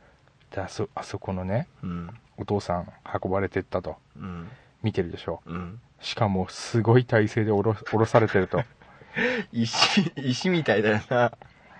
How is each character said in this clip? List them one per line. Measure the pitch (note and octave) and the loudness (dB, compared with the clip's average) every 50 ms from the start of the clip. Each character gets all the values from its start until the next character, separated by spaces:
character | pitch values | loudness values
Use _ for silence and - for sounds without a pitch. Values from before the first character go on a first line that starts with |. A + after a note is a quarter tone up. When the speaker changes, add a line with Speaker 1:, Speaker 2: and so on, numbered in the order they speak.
| _ _ _ _ _ _ _ _ _ _ | _ _ _ _ _ _ _ _ _ _
Speaker 1:
で、 | - - | -8 -8
あ | F#2+ F#2 | -8 -6
そ、 | - - G2+ - _ | -6 -8 -8 -8 _
あ | - - | -10 -10
そ | - - G2+ | -10 -10 -8
こ | - - | -6 -6
の | F#2+ F#2 F#2 | -6 -4 -4
ね、 | F#2 G2 A#2+ F3 - _ _ | -2 -2 -2 -4 -6 _ _
Speaker 2:
う | - F#2 | -10 -8
ん。 | F2 F2 E2+ E2+ G#2+ - _ _ _ - | -8 -8 -10 -12 -14 -18 _ _ _ -10
Speaker 1:
お | - | -4
父 | - G#2 G2+ | -2 -2 -2
さ | - - F2 F2 | -2 -2 -4 -4
ん | F2 G2+ - - - - - F#2+ - | -4 -8 -14 -18 -12 -8 -8 -6 -4
運 | F#2 | -2
ば | F#2 G2 | -2 -2
れ | G2 F2+ | -2 -2
て | - G2 | -2 -4
っ | F2+ | -4
た | - - F#2+ | -4 -4 -6
と。 | F2+ F2+ D#2 - _ _ - - | -6 -6 -10 -12 _ _ -18 -14
Speaker 2:
う | |
ん。 | F#2 F#2+ F2+ E2+ E2+ G2 B2+ - _ _ _ _ - | -12 -12 -12 -12 -12 -14 -18 -20 _ _ _ _ -4
Speaker 1:
見 | A2 | -2
て | F#2+ G2 | -2 -2
る | F#2 E2+ | -4 -4
で | E2 G2 | -6 -10
し | - - | -8 -8
ょ。 | E2 E2 - | -8 -8 -10
Speaker 2:
う | - E2 | -12 -10
ん。 | F2+ F2+ F2 G2 A#2 - _ _ _ | -10 -10 -10 -14 -16 -20 _ _ _
Speaker 1:
し | - - - | -14 -10 -2
か | - A#2 G#2 | 0 0 2
も、 | G2 F#2 F2+ - | 2 0 -2 -4
す | - - - - - B2 | -6 -12 -8 -2 0 2
ご | G#2+ A2+ A#2 B2+ | 4 6 6 6
い | B2 | 6
体 | - - A2 G#2+ G#2 | 6 4 4 4 4
勢 | - A#2+ G#2+ | 2 0 0
で | G#2+ G#2+ | 2 2
降 | G2+ G2+ | 2 2
ろ-、 | A2+ G#2+ - - - | 2 0 -2 -2 -2
降 | - G#2+ | 2 2
ろ | A2+ | 4
さ | - - A#2+ | 6 6 6
れ | A2 G2+ | 6 6
て | - G2+ | 4 2
る | F#2 - | 2 2
と。 | - F2+ - - - _ - - - - - - | 2 -2 -2 -2 -8 _ -20 -20 -20 -20 -20 -12
Speaker 2:
<laughs> | - - - B3 B3+ A#3+ - - - | -6 -2 -2 0 0 -2 -4 -4 -2
石、 | A#2 A2+ A#2 - - - - - G#3 F3 - - - | -2 -2 0 0 0 0 2 4 2 2 0 -2 -4
石 | C3+ C3+ B2+ - - F#3 | -2 -2 -2 0 0 0
み | F3+ E3+ C#3+ | 0 2 2
た | - G#2+ | 2 2
い | G2+ | 2
だ | G#2+ A2 | 4 2
よ | G#2+ G#2+ - - | 2 0 0 0
な。 | C3 B2 B2 A#2 - - - - _ _ - - - - | 2 2 2 2 0 -4 -16 -20 _ _ -20 -20 -20 -18